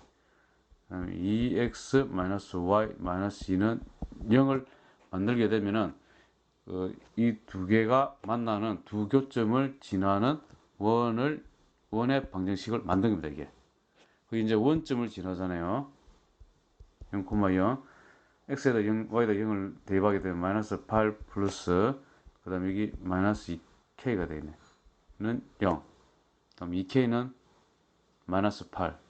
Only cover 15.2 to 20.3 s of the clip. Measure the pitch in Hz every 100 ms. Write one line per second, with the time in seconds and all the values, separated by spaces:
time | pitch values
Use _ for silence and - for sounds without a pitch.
15.2 | 92 92 92 87 85 117 139 - - -
16.2 | _ _ - _ _ _ - _ - 101
17.2 | 95 107 98 92 95 135 - - - -
18.2 | _ _ - 139 139 117 104 110 107 110
19.2 | 117 101 110 101 95 - - 95 101 101
20.2 | 92